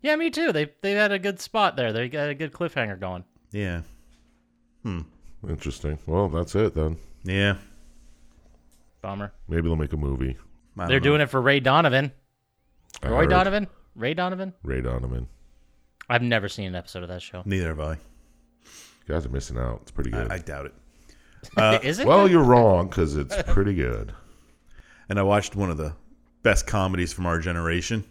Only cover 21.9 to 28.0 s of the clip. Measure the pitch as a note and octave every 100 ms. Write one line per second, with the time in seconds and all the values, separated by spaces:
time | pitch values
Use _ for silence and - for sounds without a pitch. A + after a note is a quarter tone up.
21.9 | F3+ C#4 F3+ G3+ E3+ B2+ B2 A2+ F2+ F#2
22.9 | F#2+ D#2+ D2 C#2 F#3+ - G#2 G2+ F#2 B1
23.9 | A1+ G#1+ - - - _ _ _ - -
24.9 | - - G2 G2 G#2 G2+ G2 F#2+ D2+ D#2
25.9 | - - - _ _ A2+ G2 - G#2 F#2+
26.9 | F#2+ F2 - F2 E2+ E2+ E2+ E2 F2 -
27.9 | A2+